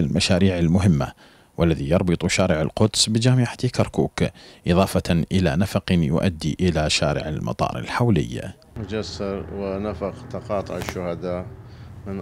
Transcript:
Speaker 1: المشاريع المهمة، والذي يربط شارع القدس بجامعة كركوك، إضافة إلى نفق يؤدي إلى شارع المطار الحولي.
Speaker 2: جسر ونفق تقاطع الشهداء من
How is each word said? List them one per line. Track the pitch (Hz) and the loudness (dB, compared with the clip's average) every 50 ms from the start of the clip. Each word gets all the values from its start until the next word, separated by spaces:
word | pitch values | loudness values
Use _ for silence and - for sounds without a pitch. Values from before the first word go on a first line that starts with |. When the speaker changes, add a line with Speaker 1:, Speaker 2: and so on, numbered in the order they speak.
Speaker 1:
المشاريع | 80 67 - 90 - - 95 87 98 95 90 87 | 0 2 2 2 2 4 4 4 4 4 4 4
المهمة، | 85 80 87 98 92 - - 69 64 - - _ - - - - _ _ _ | 4 4 4 6 6 6 4 4 2 -2 -6 _ -20 -20 -20 -20 _ _ _
والذي | - 85 85 78 71 71 69 | 0 2 2 2 0 0 2
يربط | 85 95 95 87 82 - 85 | 2 2 2 2 0 0 0
شارع | - - - 95 90 82 78 | 0 2 2 2 2 2 2
القدس | 76 65 - - 107 110 - - - 110 | 0 -2 2 2 2 2 2 0 0 2
بجامعة | 110 117 113 127 127 127 120 - - - - 123 | 2 2 4 4 4 4 2 0 -2 -4 -4 -2
كركوك، | - - - - - - 71 - - - - - - - - - - - - | 0 0 0 0 2 -2 -2 0 0 -2 -2 -2 -4 -8 -20 -20 -18 -6 0
إضافة | 80 87 90 95 - - 92 - - 87 82 71 - | 2 4 4 4 2 2 -2 0 2 0 0 0 0
إلى | 87 95 92 76 69 | 0 2 2 2 2
نفق | 87 104 - - 101 - - | 2 0 0 -2 -2 0 2
يؤدي | 92 85 80 67 80 76 - 95 82 78 80 78 - - | 2 2 2 2 2 2 0 0 -2 -2 -4 -4 -2 0
إلى | 92 87 78 78 78 76 | 0 0 2 2 0 0
شارع | - - 85 71 73 67 - 78 | 0 0 0 0 0 -2 -4 -4
المطار | 78 - - - - - - - - - | -6 -4 -4 -6 -4 -2 -4 -4 -4 -6
الحولي. | - - - - 123 120 101 - 85 58 120 110 - 196 - - - - - - 107 95 | -8 -6 -2 0 2 4 4 2 2 -2 -4 -8 -10 -10 -12 -16 -20 -16 -12 -12 -10 -8
Speaker 2:
جسر | 107 110 98 - - - 104 98 98 95 80 80 92 | -6 -6 -6 -8 -8 -8 -6 -6 -6 -6 -8 -8 -8
ونفق | 98 101 98 95 98 104 107 98 - 98 92 - - - - | -8 -6 -6 -6 -4 -6 -6 -6 -6 -6 -6 -8 -8 -14 -12
تقاطع | - 90 - - 107 95 90 - 85 | -12 -10 -8 -6 -6 -4 -4 -6 -8
الشهداء | 90 90 - - 92 87 87 85 82 87 90 87 90 90 - - - - - - - - - - - - | -8 -6 -6 -6 -6 -4 -6 -6 -6 -4 -6 -6 -6 -6 -10 -14 -18 -18 -20 -18 -18 -18 -18 -18 -14 -12
من | 101 98 95 | -10 -10 -8